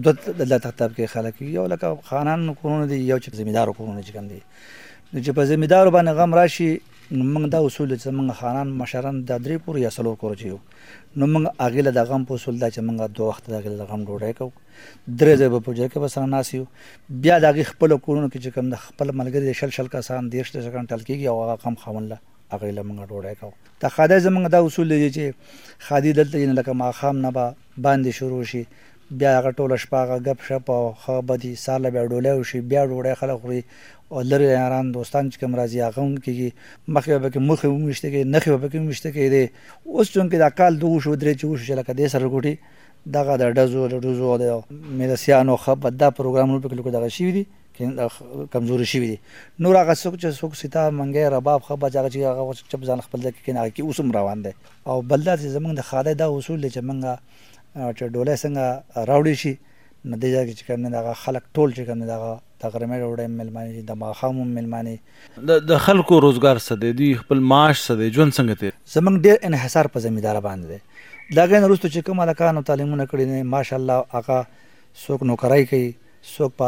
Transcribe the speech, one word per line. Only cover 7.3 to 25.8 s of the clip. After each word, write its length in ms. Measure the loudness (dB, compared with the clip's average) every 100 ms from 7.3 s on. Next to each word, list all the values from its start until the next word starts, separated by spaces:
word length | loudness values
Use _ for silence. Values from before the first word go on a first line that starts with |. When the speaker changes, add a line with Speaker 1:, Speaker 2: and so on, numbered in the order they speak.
| -2 -2
Speaker 1:
دا 60 | 0 0
اصول 240 | -2 -4
دی 80 | -4
چې 160 | -6 -4
موږ 120 | -4 -4
خانان، 300 | -6 -4 -4 -6
مشران 400 | -6 -6 -6 -6 -6
دا 80 | -6
درې 280 | -4 -6 -6
کور 120 | -4
یا 120 | -4 -2
څلور 180 | -4 -4
کور 100 | -6 -8
چې 60 | -10
یو، 60 | -12 -14 -20 -20 -20 -12 -2
نو 80 | 0
موږ 100 | 2 0 -2 -2
هغې 160 | 2 2
له 40 | 2
د 100 | 0
غم 140 | -2 -4
په 40 | -6
اصول 180 | -6 -4
دا 80 | -4
چې 100 | -4 -6
موږ 100 | -4 -6 -4
دوه 100 | -4
وخته 240 | -4 -8
د 40 | -10
هغې 120 | -8 -10
له 40 | -10
غم 160 | -10 -10
ډوډۍ 260 | -8 -8 -8
کوو، 120 | -10 -12 -20 -20 -20 -18 -10 4
درې 140 | 6 8
ځای 80 | 6
به 60 | 2 -2
په 60 |
حجره 160 | -4 -4
کې 80 | -2 -4
به 80 | -2
سره 100 | -2
ناست 220 | -2 -4 -6
یو. 100 | -10 -16 -20 -20 -14 0 4
بیا 100 | 6
د 20 | 6
هغې 120 | 4 0
خپلو 240 | 2 4 4 2
کورونو 240 | -2 -2
کې 80 | -4
چې 60 | -8 -4
کوم 180 | -4
د 80 | -6 -10
خپل 260 | -6 -4 -4
ملګري 260 | -4 -2 -2
د 100 | -2
شل 160 | -4 -6
شل 140 | -6
کسان، 380 | -8 -8 -6 -6
دېرش 160 | -6 -6 -8
کسان 340 | -8 -8 -8
ټل 80 | -8 -6
کېږي 180 | -4 -2
او 80 | -2
هغه 120 | -2 -4 -6
غم 140 | -8 -8
خاوند 280 | -10 -10
له 40 | -12 -18 _ -12
هغې 180 | -8 -6 -8
له 40 | -8
موږ 100 | -12 -12
ډوډۍ 260 | -12 -12 -12
کوو. 140 | -16 -20 -20 -6 -4
د 100 | 2
خادۍ 240 | 4 6 4
زموږ 160 | 2 4 4
دا 80 | 4
اصول 240 | 2 0
دی 200 | 2 0 -2
چې 80 | -8 -8 -16 -20 -20 -18